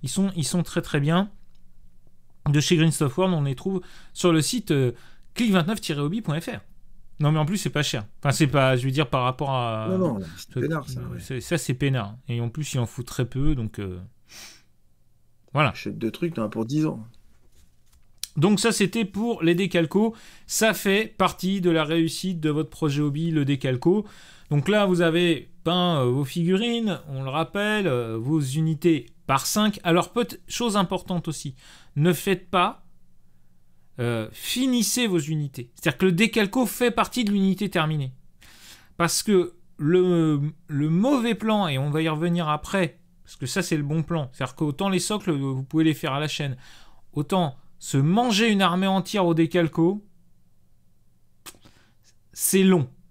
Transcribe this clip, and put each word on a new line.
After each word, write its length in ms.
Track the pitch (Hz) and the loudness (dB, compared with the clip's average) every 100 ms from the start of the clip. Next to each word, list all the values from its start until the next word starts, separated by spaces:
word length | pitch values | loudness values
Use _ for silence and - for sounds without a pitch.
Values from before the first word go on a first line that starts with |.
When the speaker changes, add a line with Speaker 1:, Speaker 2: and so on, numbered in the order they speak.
Speaker 1:
Ils 60 | - | -4
sont, 220 | - 196 170 | 0 0 0
ils 100 | 143 | -2
sont 180 | 180 | -2
très, 180 | 165 - | -2 -4
très 180 | 170 156 | -2 -2
bien. 300 | 143 170 208 - - - - - - - - - - - 147 | 2 2 0 -8 -20 -20 -20 -20 -20 -20 -20 -20 -20 -8 0
De 100 | 143 | 0
chez 160 | 139 175 | 4 4
Green 160 | 160 | 4
Stuff 260 | - 147 151 | 2 -2 0
World, 180 | 185 170 | 0 0
on 80 | |
les 120 | 143 127 | -2 -4
trouve 260 | 196 190 - - - | -4 -6 -8 -18 -18
sur 200 | - 180 | 0 4
le 80 | 160 | 4
site, 300 | 147 247 - | 2 -4 0
euh, 200 | 147 127 120 - - - | 2 2 -2 -16 -20 -14
clic 180 | - 240 | -2 2
vingt-neuf 280 | 190 160 220 | 4 2 -2
tiret 220 | - 147 | -4 -4
hobby 200 | 147 208 | -2 -4
point 180 | 214 151 | -4 -4
F 60 | 208 | -6
R. 120 | 214 - - - - - - | -10 -12 -20 -18 -18 -18 0
Non, 120 | 147 | 2
mais 80 | 156 | 2
en 60 | 151 | 2
plus, 120 | 196 | 0
c'est 120 | 151 | -2
pas 140 | 147 | -2
cher. 220 | 147 120 104 - | -2 -4 -8 -4
Enfin, 120 | 143 | -2
c'est 160 | 135 175 | 2 4
pas, 280 | 143 131 131 | 4 4 4
je 80 | |
veux 80 | 131 | 0
dire, 180 | 135 156 | 0 0
par 140 | 131 | 0
rapport 280 | 123 127 143 | -2 -2 -2
à 360 | 131 120 110 110 | -2 -2 -4 -2
Speaker 2:
Non, 60 | 185 | 0
non, 220 | 175 110 85 85 | 0 -2 -8 -14
c'est 180 | - | -10
Speaker 1:
ce 60 | 131 | -4
Speaker 2:
peinard, 300 | 143 160 131 | -2 -4 -6
ça, 100 | 127 | -10
ouais. 200 | 120 120 | -10 -12
Speaker 1:
c'est, 220 | - 131 | -8 -10
ça, 160 | - 165 | -4 -4
c'est 160 | - | -2
peinard. 440 | 127 139 131 101 113 - | -2 0 0 -4 -12 -6
Et 140 | 117 | -4
en 80 | 117 | -4
plus, 240 | 135 147 | -6 -4
il 60 | 135 | -2
en 60 | 117 | -2
faut 180 | - | -4
très 220 | - - 123 | -10 -4 -4
peu, 300 | 131 147 143 | 2 2 2
donc, 240 | 107 - | -2 -6
euh... 200 | 98 90 92 _ _ - - - _ _ _ _ _ _ _ _ _ | -10 -10 -14 _ _ -20 -20 -20 _ _ _ _ _ _ _ _ _
Voilà. 160 | 135 143 | 0 0
Speaker 2:
Achète 280 | - 107 104 | -2 -10 -4
deux 140 | 110 | -6
trucs, 220 | - 170 | -4 -6
t'en 100 | 165 | -4
as 60 | 107 | -6
pour 160 | 110 113 | -4 -4
dix 200 | 147 156 | -2 -2
ans. 200 | 131 110 - - _ - - - _ _ _ - - - - | -4 -12 -20 -20 _ -20 -20 -20 _ _ _ -20 -14 -8 2
Speaker 1:
Donc 240 | 170 202 | 4 4
ça, 120 | 233 | 2
c'était 340 | - 190 226 196 | 2 0 0 -4
pour 380 | 196 233 226 | -2 -4 0
les 100 | 165 | 2
décalcos. 640 | 175 190 175 165 190 220 226 - - - | 2 2 0 2 2 0 -2 -20 -20 -8
Ça 260 | - 220 | 0 0
fait 320 | - 202 196 220 | 0 0 0 -2
partie 560 | - 185 - 180 196 | 0 -2 0 -4 0
de 80 | 175 | 2
la 140 | 160 | 2
réussite 560 | 151 165 165 - 185 175 | 2 2 0 -2 -6 -2
de 100 | 156 | 0
votre 220 | 151 156 | 0 -4
projet 300 | - 156 143 | -2 -2 0
hobby, 280 | 147 143 165 | 0 -2 -2
le 160 | 156 139 | 0 0
décalco. 640 | 139 135 127 165 202 202 - - - - | 0 0 0 2 2 0 -14 -20 -20 -2
Donc 180 | 147 135 | 0 2
là, 180 | 208 202 | 2 4
vous 160 | 180 | 4
avez 500 | 170 165 175 156 - - | 4 4 2 0 -4 -6
peint, 380 | - 180 180 160 | -2 0 2 2
euh, 40 | 123 | 2
vos 200 | 127 135 | 0 -2
figurines, 760 | 175 170 190 233 233 220 170 151 | -2 0 2 0 -2 -2 -4 -8
on 160 | 135 | -8
le 60 | 135 | -4
rappelle, 580 | 143 165 202 208 214 185 | -4 -2 -2 0 0 0
euh, 300 | 123 117 113 | 0 -2 -4
vos 240 | 120 160 | 0 0
unités 640 | 135 143 160 156 175 156 - - - | 0 0 0 2 2 2 -2 -16 -2
par 180 | 135 - | 0 0
cinq. 340 | 208 214 208 | 0 0 0
Alors, 300 | 175 170 165 | 2 2 2
peut-, 140 | 240 240 - - | -2 -4 -6 -10
chose 300 | - 240 202 | -4 0 0
importante 500 | 185 185 - 175 160 | 0 -2 -4 -4 -4
aussi, 280 | 151 147 - - - - - | -8 -10 -12 -20 -20 -8 2
ne 160 | 165 | 2
faites 380 | 170 - 185 - | 2 0 -2 0
pas, 380 | 180 185 262 - - - - - - - - - - - - | 0 0 -2 -20 -20 -20 -20 -20 -20 -20 -20 -20 -20 -20 -6
euh, 280 | 120 117 110 | -4 -4 -6
finissez 760 | - - 240 262 247 214 - 233 | -10 -6 -2 0 2 0 0 0
vos 140 | 180 | 0
unités. 520 | 147 156 147 135 123 - | -2 -4 -6 -10 -16 -4
C'est-à-dire 240 | 165 - | -2 2
que 60 | 190 | 2
le 40 | |
décalco 540 | 170 226 226 202 254 240 | 4 2 2 2 2 0
fait 240 | - 247 | 2 0
partie 340 | 233 208 - | 2 0 0
de 80 | 214 | 0
l'unité 380 | 202 190 185 208 | 2 2 0 0
terminée. 440 | 180 156 156 131 131 - - - - - - - - | 0 0 -2 -6 -10 -20 -20 -20 -20 -20 -20 -20 -2
Parce 240 | 170 - | -2 0
que 320 | - 196 175 - - - | 2 2 2 -6 -20 -4
le, 640 | 147 180 180 175 160 147 147 - - | 2 4 4 4 2 2 -2 -6 -8
le 220 | 147 151 | -2 0
mauvais 460 | 165 233 285 233 226 | 2 4 2 2 -2
plan, 320 | 220 214 180 | 0 0 0
et 100 | 135 | -2
on 140 | 143 | -2
va 100 | 147 | -2
y 80 | 160 | -2
revenir 400 | 151 170 175 156 | -2 -2 -2 0
après, 500 | 151 - 196 170 - _ _ | -4 -2 -2 -2 -4 _ _
parce 120 | - - | -20 -10
que 100 | 131 | -6
ça, 160 | 196 | -4
c'est 160 | 175 156 | -2 -2
le 60 | |
bon 180 | 143 160 | -2 -4
plan. 280 | 156 170 131 | -2 -4 -6
C'est-à-dire 220 | - 131 - | -8 -8 -4
qu'autant 340 | 156 143 196 | -4 -2 0
les 100 | 185 | 0
socles, 320 | 180 214 202 | -2 -4 -2
vous 320 | 143 135 131 | -2 -2 -4
pouvez 200 | 135 156 | -2 2
les 100 | 160 | 2
faire 200 | 151 160 | 2 -4
à 60 | 139 | -4
la 80 | 151 | -4
chaîne, 300 | - 147 127 - - - - - | -4 -6 -6 -14 -20 -20 -20 -10
autant 460 | - 147 190 165 - - - | -6 0 0 0 -4 -20 -18
se 180 | - 139 | -2 2
manger 520 | 143 196 247 202 226 | 4 4 2 2 4
une 120 | 202 | 4
armée 260 | 190 175 190 | 2 2 2
entière 380 | 190 185 214 175 | 0 0 0 2
au 80 | |
décalco, 720 | 165 160 180 165 - 165 202 - - _ - _ _ _ - _ _ _ _ _ _ - - - _ _ _ _ _ _ | 4 2 2 2 2 2 0 -8 -20 _ -20 _ _ _ -20 _ _ _ _ _ _ -20 -20 -20 _ _ _ _ _ _
c'est 320 | - - 196 | -6 2 4
long. 260 | 190 185 131 - - | 6 4 2 -8 -20